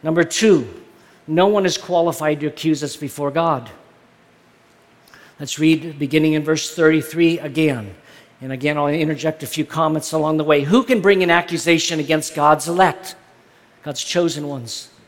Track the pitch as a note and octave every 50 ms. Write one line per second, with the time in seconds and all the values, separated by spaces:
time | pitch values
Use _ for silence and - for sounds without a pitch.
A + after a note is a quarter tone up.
0 | - D#3+ D#3+ F3 E3 E3 - - A3 A3 F#3+ D#3 B2 G#2 - - - - - _
1 | _ _ _ _ _ - D#3 E3 F#3 G3+ G#3+ G#3 F#3+ F3+ D#3+ - - - F3 E3+
2 | E3 E3+ D3 - D3+ D#3 D3+ D3 D3 D3+ D3 - - D#3+ D#3 C#3 D3+ C#3+ - -
3 | D3+ C3+ - - D3 C#3+ C#3 D#3+ - E3 D#3 C3 A#2 A2+ - - - _ _ _
4 | _ _ _ _ _ _ _ _ _ _ _ _ _ _ _ _ _ _ _ _
5 | _ _ - - - - _ _ D3 C3 - - D#3 D#3+ D#3+ D3+ C#3 E3+ D3+ C#3+
6 | D3 C3+ D3+ D#3 D#3 D#3 D#3 D3+ D3+ D3+ D#3+ D3+ - - - - E3 D#3 D#3+ D#3
7 | C#3 - - E3 E3+ E3 E3+ E3+ D3+ D3 A#2+ D3+ D#3+ D3+ C3+ A#2+ G#2+ G2+ F2+ -
8 | _ - - - - _ _ _ C3 C3 C3 B2+ C3+ D3 D3+ D3 D3 C#3+ D3 E3
9 | D#3 D3+ D#3 C3+ - D#3+ D#3 - D3 B2+ - D#3 D3 - - D#3 E3 D#3 D#3 D#3
10 | D3+ - D#3+ D#3+ D3+ D#3 D#3+ D#3 D3+ D3+ D3+ D3 C#3 C#3+ F#3+ B3+ C4 - C4 A3
11 | E3 G3 G3+ F#3+ F#3 E3+ E3+ F3 E3+ - E3+ D#3 - E3+ E3+ D#3+ D#3+ - F3 D#3
12 | C#3+ C#3 D#3+ D#3 D3+ - - D#3+ D3 D3 D3+ D3 - E3 E3+ F3+ F#3+ E3+ - -
13 | - - - - _ _ _ _ _ _ _ _ _ _ _ _ _ D3+ C#3 -
14 | - - - F3 F3 E3 C#3 D3 D3 C#3+ C#3+ C3 A#2 A2 - - - - _ _
15 | _